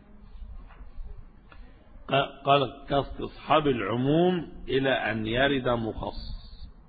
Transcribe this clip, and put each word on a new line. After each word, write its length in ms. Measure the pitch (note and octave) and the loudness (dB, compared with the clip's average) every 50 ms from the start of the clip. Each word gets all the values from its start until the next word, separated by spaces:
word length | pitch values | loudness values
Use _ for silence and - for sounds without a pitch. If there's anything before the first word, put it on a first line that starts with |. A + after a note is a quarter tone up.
| - - - - - - - - - - - - - - - - - - - - - - - - - - - - - - - - - - - - - - - - - | -20 -20 -20 -20 -20 -18 -16 -14 -14 -14 -14 -14 -14 -16 -16 -16 -16 -12 -10 -10 -10 -10 -10 -14 -16 -16 -18 -20 -20 -20 -20 -20 -20 -20 -20 -20 -20 -20 -20 -16 -4
ق-، 360 | - C#3 C#3 C#3 - - - - | 0 2 2 2 0 -4 -2 4
قال: 400 | C#3+ C#3 C#3+ C3+ A2 - - - - | 4 6 6 4 2 -4 -8 -4 0
"كاستصحاب 800 | - C#3+ B2+ - - - A#2 A#2 - - - - C#3 D#3 D3+ | 2 2 2 0 -4 -8 -8 -8 -10 -6 0 4 4 4 6
العموم 840 | C#3+ B2+ A2+ G2+ F#2+ A2 B2 B2+ C#3 D3+ E3 F3 F3+ F#3 E3+ C#3+ - - - - | 4 2 2 2 0 0 2 4 4 6 6 6 4 4 2 -2 -6 -10 -10 -4
إلى 220 | - A#2+ C3+ C3+ C3+ | 0 0 2 4 4
أن 380 | B2+ A2 - G#2+ G#2+ A2 G#2+ | 2 2 2 0 0 -2 -2
يرد 420 | A2 A2+ B2 C3+ C#3+ C#3+ C3 B2 C3 | 0 2 2 4 4 2 2 2 0
مخصص". 1000 | A#2+ A#2 A2+ G#2+ G2 - G2 G#2 - - - - - - - - - - - - - - - | 0 0 0 -2 -4 -4 -6 -6 -6 -6 -8 -8 -8 -10 -10 -14 -14 -14 -14 -16 -16 -18 -20